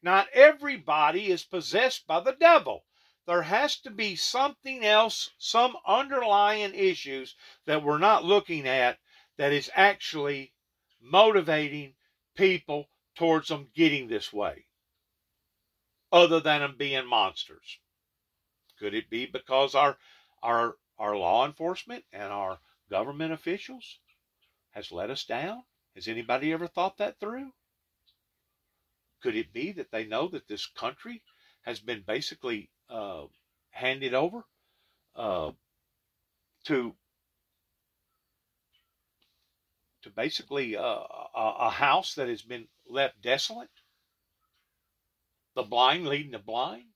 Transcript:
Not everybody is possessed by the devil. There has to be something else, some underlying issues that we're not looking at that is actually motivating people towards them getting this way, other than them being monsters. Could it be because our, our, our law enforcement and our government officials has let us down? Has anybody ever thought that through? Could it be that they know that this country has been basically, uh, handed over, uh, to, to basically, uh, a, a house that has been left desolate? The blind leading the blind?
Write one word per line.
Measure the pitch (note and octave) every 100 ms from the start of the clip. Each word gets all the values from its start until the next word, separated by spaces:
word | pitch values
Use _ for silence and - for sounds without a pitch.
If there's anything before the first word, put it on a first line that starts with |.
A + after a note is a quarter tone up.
Not | E3+ F#3+ G3
everybody | B3+ D4 D4 C#4+ B3+ D3+ D3+ D3+ F3 G#3
is | F3
possessed | - F#3 D#3 G3+ B3+ - -
by | D#3+
the | G3+ C4
devil. | E4 D#4+ D3 G2 _ _ _ _ -
There | F3
has | D#3+ G#3 D4 -
to | C4+
be | G#3 G#3+
something | E3+ - B3 C#4 C4+ C4+ C4
else, | G#3+ G#3+ A3 - - _
some | - A3+ B3 A#3
underlying | - G#3+ C#4 C4+ A#3 G3+ G#3 G#3+ G3+
issues | G#3 F#3+ E3 C#3 C3+ C3 - - - -
that | D#3
we're | D3 D3+
not | G3 G#3+
looking | E3 G3+ G3 D#3+ C3+
at | C3 B2 - _ _ _ -
that | C#3+
is | C#3+ C#3
actually | - G3 G3 - D#3+ C#3+ C#3+ C3+ _ _ _ _ _
motivating | A#2+ F3+ A3 G3+ D#3+ D#3 D3+ D3 C#3 _ _ _ _ -
people | F#3+ F3+ - D3 D3 _ _ -
towards | E3 D#3+ -
them | D3+ C#3+
getting | - D#3+ C#3+ A#2+
this | A2 -
way, | G#2 F#2+ C#2+ _ _ _ _ _ _ _ _ _ _ _ _ _ _ _
other | F3 F3 E3
than | D3+ D3
them | C#3+ B2
being | C#3+ C3+ B2
monsters. | A#2 F#2+ - - - - - _ _ _ _ _ _ _ _ _ _
Could | G#2
it | G#2+ -
be | A2+ B2+
because | C3+ - C3 C#3
our, | C#3 C#3+ - _ - _ _
our, | A#2 A#2 A#2 - _ _
our | G#2 G#2
law | F2 G#2+
enforcement | C#3 D3+ E3 F3+ - B3 _
and | G2 G2+
our | G2+ F#2+ F#2+ _ _ _
government | G2 A#2+ C#3+ D#3+
officials | D#3+ - G3 - B3+ - - _ _ _ _ _ _ _
has | G#2 G2+
let | E2+ G#2
us | C3
down? | - A#2 E3 A#3 _ _ _ G2
Has | G#2
anybody | A2+ A#2 B2+ D3
ever | D#3+ E3+
thought | - F#3+ -
that | G#3 -
through? | G3+ B3 C4+ _ _ _ _ _ _ _ _ _ _ _ _ _ _ _ _ _
Could | C3 A2
it | A#2
be | - D#3
that | F#3 -
they | A2+ A2
know | A2 F3
that | E3 _
this | G#2
country | - - A2+ C#3 A3+ A#3 _ _ _ _
has | - A2
been | G#2+ A2+ F#2+
basically, | A2 - - B2+ A2+ - _ _
uh, | A#2 G2+ E2+ D2 _ _ _ _
handed | - B2+ C3+ C3+
over, | B2+ E3 A#3 - _ _ _ _ _ _
uh, | - A2+ F2+ D#2 - _ _ _ _ _ _ _ _ _ _
to, | - C#3 A#2+ - _ _ _ _ _ _ _ _ _ _ _ _ _ _ _ _ _ _ _ _ _ _ _ _ _ _ _ _ _ _
to | -
basically, | G#2 C3+ - - C#3 B2 G#2+
uh, | A#2+ G#2+ - - -
a, | - A2 -
a | A#2
house | - C#3 D#3+ F#3
that | - B2+
has | A2+
been | A2+ B2 A2+ _ _
left | B2 C3+ -
desolate? | A#2+ C3+ - A3+ A#3+ _ _ _ _ _ _ _ _ _ _ _ _ _ _ _ _ _ _
The | -
blind | A2 A#2+ B2+ D#3+ D#3+
leading | C#3+ D3
the | A2+
blind? | G2+ A2+ C#3+ A3+ A#3+